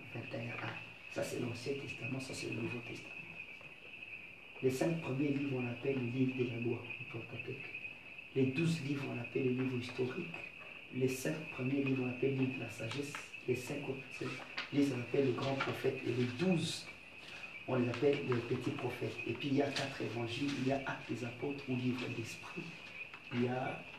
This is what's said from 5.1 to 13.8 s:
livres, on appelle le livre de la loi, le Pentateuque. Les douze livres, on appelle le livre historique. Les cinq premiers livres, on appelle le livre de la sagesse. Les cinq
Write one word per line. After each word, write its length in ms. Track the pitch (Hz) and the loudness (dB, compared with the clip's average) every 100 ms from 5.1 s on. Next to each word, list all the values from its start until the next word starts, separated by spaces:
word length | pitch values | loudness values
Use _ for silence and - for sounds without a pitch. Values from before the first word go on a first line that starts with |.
| 135 147 | 2 4
livres, 300 | 135 139 127 | 4 2 0
on 40 | 120 | 0
appelle 280 | 120 139 131 | 0 0 2
le 220 | 117 131 | 2 4
livre 180 | 127 127 | 4 4
de 120 | 120 | 0
la 100 | 117 | 0
loi, 220 | 120 113 - - | 0 0 -4 -8
le 140 | - | -8
Pentateuque. 580 | - - - - - - - - - - - - | -8 -8 -8 -6 -8 -8 -8 -8 -10 -14 -14 -2
Les 120 | 135 127 | 4 4
douze 360 | - 165 - | 6 4 4
livres, 220 | 135 135 123 | 0 0 0
on 60 | 120 | -4
appelle 360 | 117 135 131 127 | -2 2 4 4
le 60 | |
livre 160 | 131 123 | 2 0
historique. 560 | - - 127 - 85 - - - - - - | -2 0 0 0 -4 -8 -10 -12 -14 -14 -6
Les 140 | 127 131 | 2 2
cinq 300 | - 156 165 - | 2 0 0 -4
premiers 340 | - 127 143 | -2 0 2
livres, 180 | 135 127 | 4 2
on 40 | 127 | 2
appelle 280 | 123 135 131 | 2 4 4
le 80 | |
livre 120 | 127 - | 2 2
de 80 | |
la 60 | 117 | -4
sagesse. 420 | - 113 139 143 - - - - | -4 -4 -2 -4 -6 -8 -4 0
Les 80 | |
cinq 340 | 123 - 143 | 0 0 -2